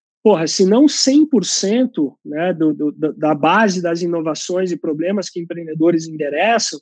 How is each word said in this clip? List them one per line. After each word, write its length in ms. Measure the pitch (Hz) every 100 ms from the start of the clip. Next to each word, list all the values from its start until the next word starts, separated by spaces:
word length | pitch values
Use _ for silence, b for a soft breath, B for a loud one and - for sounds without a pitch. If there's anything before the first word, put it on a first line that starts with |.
| _ _
porra, 240 | 220 180 160
se 200 | - 190
não 220 | 220 294
cem 360 | - - 285
por 200 | 311 226
cento, 720 | 180 - 196 226 254 - 139 -
né, 280 | 151 147 180
do, 220 | 165 156
do, 180 | 147 147
do, 200 | 147 151
da 200 | 147 151
base 460 | 147 156 190 220 185
das 220 | 170 170
inovações 680 | 175 170 160 151 - 180 185
e 40 | 165
problemas 540 | 170 151 170 202 180
que 100 | 180
empreendedores 680 | 170 170 165 156 160 170 160
endereçam, 720 | 156 147 143 202 233 - -